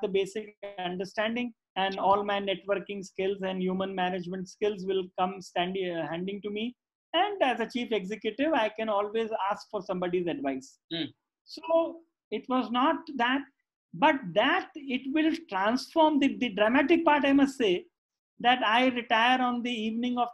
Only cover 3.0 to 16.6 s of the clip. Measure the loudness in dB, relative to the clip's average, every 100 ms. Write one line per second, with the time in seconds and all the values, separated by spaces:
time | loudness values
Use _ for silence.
3 | -10 -4 -4 -2 -4 -2 -2 -2 -4 -2
4 | -2 -2 -6 -8 -8 -4 -2 -2 -2 -2
5 | -4 -2 -2 -4 -6 -2 -2 -2 -4 -4
6 | -4 -4 -6 -6 -6 -6 -6 -8 _ _
7 | _ 0 0 2 0 0 -2 -4 -2 -4
8 | -4 -6 -6 -2 0 2 0 -2 -2 0
9 | 0 -2 -2 -2 -4 -4 -6 -8 -4 -4
10 | 0 0 -2 -2 -4 -4 -8 _ -8 -6
11 | -6 -10 _ _ -20 -10 2 2 2 -4
12 | _ _ -10 -8 -2 -2 0 2 2 0
13 | -4 -2 0 0 -4 _ _ _ _ 2
14 | 2 2 0 2 2 2 -2 -12 -6 -6
15 | -2 0 0 0 -4 -2 0 0 0 4
16 | 4 4 2 0 -4 2